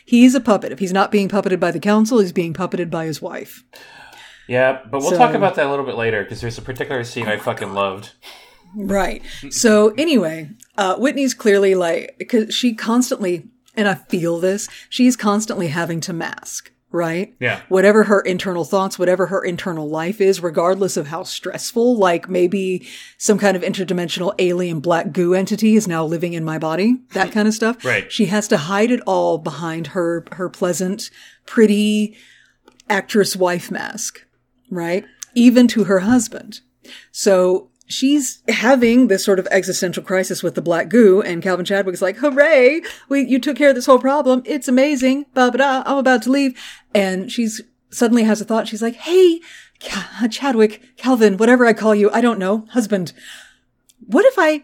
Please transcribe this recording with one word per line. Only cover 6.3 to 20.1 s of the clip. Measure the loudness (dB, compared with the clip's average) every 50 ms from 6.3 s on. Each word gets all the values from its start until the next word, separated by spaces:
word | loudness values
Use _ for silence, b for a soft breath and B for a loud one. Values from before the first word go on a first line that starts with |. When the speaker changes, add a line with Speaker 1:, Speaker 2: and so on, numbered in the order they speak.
| -10 -10
Speaker 2:
there's | -10 -10 -10
a | -10
particular | -12 -12 -10 -10 -8 -6 -6 -6 -6
scene | -8 -8 -8 -4
I | -4 -4
fucking | -4 -4 -6 -6 -6 -8 -8 -4
loved. | -2 -2 -2 -4 -8 -14 -20 _ _ B B B B B B B B B _ -14
Speaker 1:
Right. | -10 -6 -4 -2 -2 -2 -2 -4 -10 B B B B B B
So | -6 0 2 4 4 6 4 2 2
anyway, | 0 -2 0 2 0 0 -2 -6 -10 -14 -16 -20 _ _ _ -4
uh, | -2 -2 -2 -2
Whitney's | 0 -2 -2 -2 -2 -4 -4 -4
clearly | -2 0 2 2 4 2 2 2
like, | 0 0 -2 -2 -4 -6 -10 -14 -14 -8 -2
'cause | 0 0 0 0 -4
she | -2 -2 -2 -4
constantly, | -4 -4 -2 0 0 0 0 -2 -4 -2 -4 -4 -4 -8 -16 _ _ _ _ -6
and | -2 -2
I | -2 -2
feel | -4 _ -6 -4 -2 -2 -2 -2 0
this, | 0 -2 -2 -2 -6 -12 B B B B
she's | -2 2 4 4 4
constantly | 2 0 0 0 0 -2 -4 -6 -4 -4
having | -4 -4 -4 -4 -4 -6 -6
to | -6 -8 -8
mask, | -8 -8 -8 -10 -12 -16 -16 -16 -16 -16 -18 _ _ _ -8
right? | -4 -4 -4 -2 -4 -6 -6 -8 _ -6
Speaker 2:
Yeah. | -4 -4 -4 -4 -6 0
Speaker 1:
Whatever | 2 4 6 6 6 6 4
her | 4 2 2
internal | 2 -2 -4 -4 -4 -6 -4 -6 -4
thoughts, | -2 -2 -2 -2 -2 -2 -2
whatever | 0 0 2 0 0
her | -2 -2 -4 -4
internal | -4 -6 -6 -6 -8 -6 -6 -6
life | -6 -6 -6 -4 -6